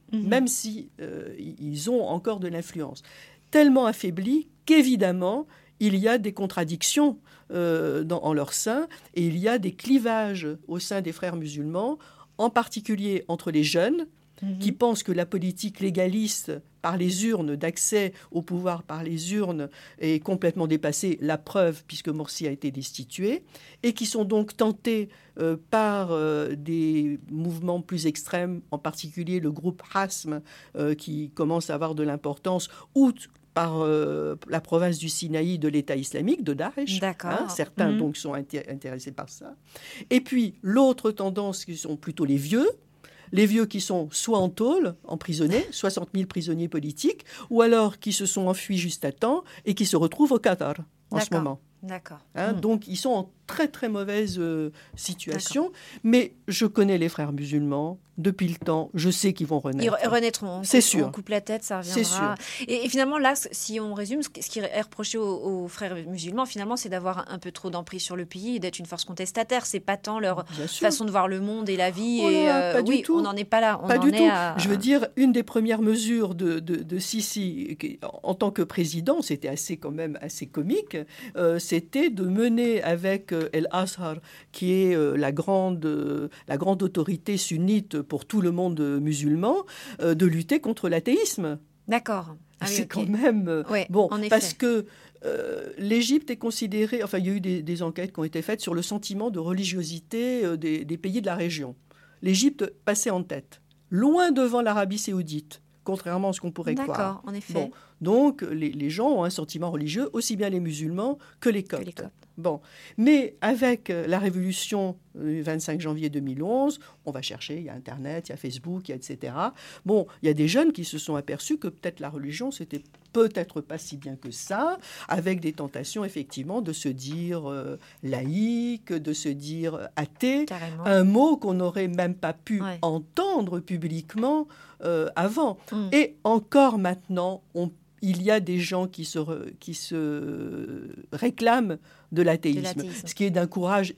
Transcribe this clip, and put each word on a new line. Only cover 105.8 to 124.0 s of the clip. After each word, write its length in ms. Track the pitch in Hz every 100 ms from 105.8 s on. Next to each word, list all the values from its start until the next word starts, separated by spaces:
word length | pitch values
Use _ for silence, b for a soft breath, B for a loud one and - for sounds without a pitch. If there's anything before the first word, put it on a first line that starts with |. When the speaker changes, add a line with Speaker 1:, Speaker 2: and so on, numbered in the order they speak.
Speaker 2:
contrairement 460 | - 190 190 180 196
à 20 |
ce 80 | 185
qu'on 100 | 175
pourrait 220 | 160 165
Speaker 1:
D'accord, 200 | 262 277
Speaker 2:
croire. 280 | - 196 196 -
Speaker 1:
en 60 |
effet. 220 | 202 -
Speaker 2:
Bon, 160 | 170 143 B B B
donc, 420 | 165 220 285 285
les, 280 | 175 156 151
les 200 | 147 143
gens 180 | 160 254
ont 160 | 262
un 60 | 175
sentiment 400 | 185 156 160 170
religieux, 400 | 165 151 170 277
aussi 240 | 226 240 208
bien 140 | 202
les 100 | 185
musulmans 580 | 170 151 156 175 226 277 B B
que 80 | 247
les 140 | 202
Speaker 1:
Que 140 | 190 165
les 80 |
Speaker 2:
Coptes. 160 | 180 -
Speaker 1:
Coptes. 120 | 190 - _ -
Speaker 2:
Bon, 220 | 170 151 B B B B
mais 400 | 233 302 254 -
avec, 480 | 208 240 254 247 -
euh, 160 | 170 160
la 120 | 180
révolution 800 | 196 180 185 185 - 208 190 185 _
du 280 | - 151 160
vingt-cinq 360 | 156 160 160 156
janvier 280 | 156 156 156
deux 120 | 147
mille 220 | 135 131
onze, 360 | 165 247 277 285 B B
on 60 | -
va 100 | 131
chercher, 360 | - - - 151
il 60 |
y 40 | 156
a 60 |
Internet, 540 | 123 127 131 135 160 -
il 40 |
y 0 |
a 60 | 139
Facebook, 500 | 131 127 165 185 185
il 40 |
y 20 |
a 20 | 131
et 60 |
cetera. 500 | - 131 131 127 202 - B B
Bon, 220 | 185 208 185 B
il 40 | 160
y 40 |
a 40 |
des 140 | 151 151
jeunes 240 | 208 320
qui 140 | - 165
se 100 | 156
sont 200 | - 151
aperçus 420 | 143 143 - 302
que 100 | 185
peut-être 320 | - 180 175
la 80 | 151
religion, 420 | 147 139 156 254
c'était 320 | 269 165 147 - _ _
peut-être 480 | 233 226 180 170 156
pas 180 | 143 160
si 180 | -
bien 200 | 147